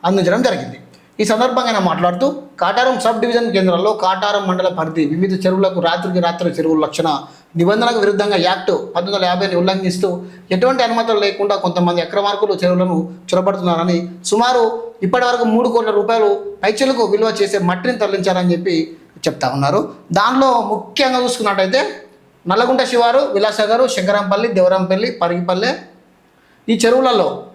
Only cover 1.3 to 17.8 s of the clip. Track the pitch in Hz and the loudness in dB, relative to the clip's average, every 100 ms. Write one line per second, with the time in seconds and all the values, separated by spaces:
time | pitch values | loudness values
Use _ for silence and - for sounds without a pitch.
1.3 | 220 254 247 240 214 185 160 175 180 269 | 2 2 0 0 0 0 0 0 0 -2
2.3 | 294 - - 180 202 262 254 220 226 240 | -2 -14 -4 -2 2 0 0 0 0 0
3.3 | 233 233 190 185 170 202 - 185 190 208 | 0 0 0 2 2 0 0 0 0 0
4.3 | 208 190 185 185 175 156 160 147 165 190 | -2 -2 0 -2 -2 -4 -2 -2 0 -2
5.3 | 185 185 190 190 180 170 175 180 180 170 | 0 0 2 0 2 0 0 -2 0 -2
6.3 | 170 175 - 160 160 151 151 165 143 - | -2 -4 -2 0 2 0 -2 -2 -2 -6
7.3 | - _ 165 170 214 240 226 208 202 208 | -20 _ 0 2 2 2 2 0 2 0
8.3 | 196 175 190 - 170 - 170 180 202 180 | 2 0 0 -2 -2 -2 -6 -4 -2 0
9.3 | 180 196 175 180 190 185 180 196 175 - | 0 0 0 0 0 -2 -2 -2 -2 -10
10.3 | - - 185 247 262 233 233 233 214 202 | -18 -4 0 2 2 0 0 0 0 0
11.3 | - 202 196 180 175 175 175 170 202 202 | -2 -2 0 -2 0 0 0 -2 -2 -2
12.3 | 202 214 185 180 180 185 165 160 - - | 0 -2 0 0 2 0 -2 -4 -10 -2
13.3 | 180 185 190 175 165 175 170 180 - - | 0 0 0 0 0 0 0 -2 -10 -2
14.3 | 208 240 254 226 - - - 185 247 247 | 0 2 4 2 -2 -10 -6 -2 0 2
15.3 | 247 226 220 240 233 214 202 196 233 208 | 0 2 2 2 0 0 0 0 2 2
16.3 | 202 - - 196 214 269 240 214 208 220 | 0 -6 -4 -2 0 0 2 0 2 0
17.3 | 202 196 202 175 180 | 0 -2 0 0 -2